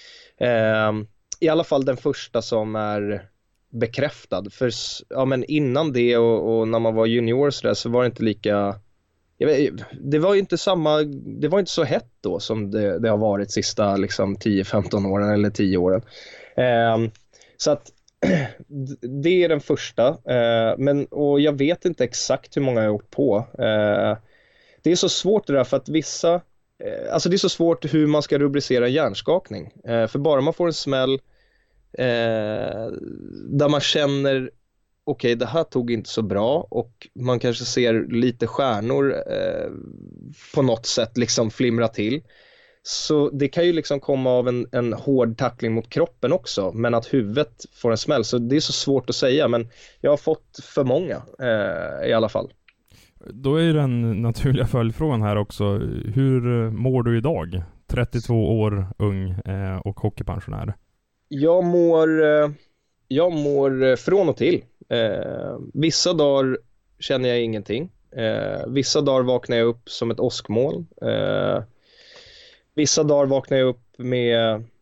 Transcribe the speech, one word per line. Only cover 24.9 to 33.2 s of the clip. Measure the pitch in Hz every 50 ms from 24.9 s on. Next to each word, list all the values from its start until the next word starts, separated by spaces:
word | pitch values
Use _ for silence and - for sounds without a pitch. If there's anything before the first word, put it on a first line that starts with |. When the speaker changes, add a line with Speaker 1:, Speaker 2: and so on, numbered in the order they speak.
Speaker 1:
är | 175
så | 170 - 175
svårt | - - - 180 214 214 -
det | -
där, | 143 135 123
för | - -
att | - - -
vissa, | 147 160 147 - - - - 170 170
eh, | 175 - _ _ _ _ _ _ - - 101 - - - -
alltså | - 160 - 165
det | 180
är | 196
så | - 175
svårt | - - 170 170 165 - - 147 143
hur | 156 151
man | 147 151 151
ska | 143 - 151 139
rubricera | 143 143 139 143 135 - 131 123 120 123
hjärnskakning. | 131 156 151 113 95 - - 143 160 180 - - 104 92 73 - - - -
Eh, | 113 117 117 113
för | 110 - 139
bara | 143 160 147 131
man | 135 156 160
får | - 175
en | 170
smäll, | 156 - - 143 135 131 131 131 135 135 - _ _ _ _ _ _ _ _ _ _ _ _ _ - -
eh, | 127 123 117 117 117 113 113 110 107 107 107 - - - - 107 113 - - - - - - -